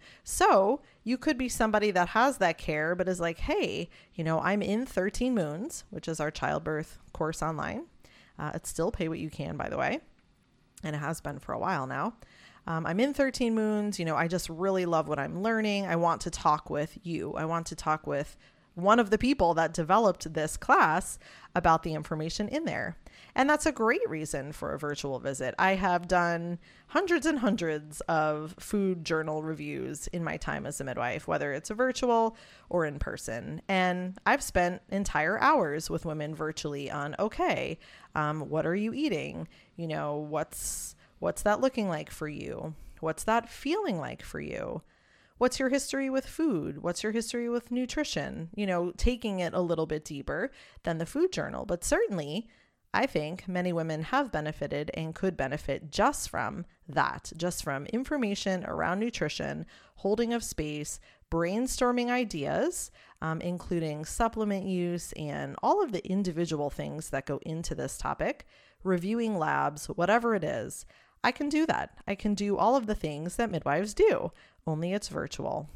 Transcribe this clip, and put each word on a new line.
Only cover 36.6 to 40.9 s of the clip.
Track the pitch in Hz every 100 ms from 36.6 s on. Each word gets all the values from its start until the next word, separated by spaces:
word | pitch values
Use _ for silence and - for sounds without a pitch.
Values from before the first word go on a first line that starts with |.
| 151 143 139
on, | 147 147 -
"Okay, | 214 - 359 151 131 165 - - - 156
um, | 151 156 143
what | 156 151
are | 185
you | 214
eating? | 240 302 165 139 160 160 - - -
You | 165
know, | 156 147 147
what's, | 151 151 156 - - - -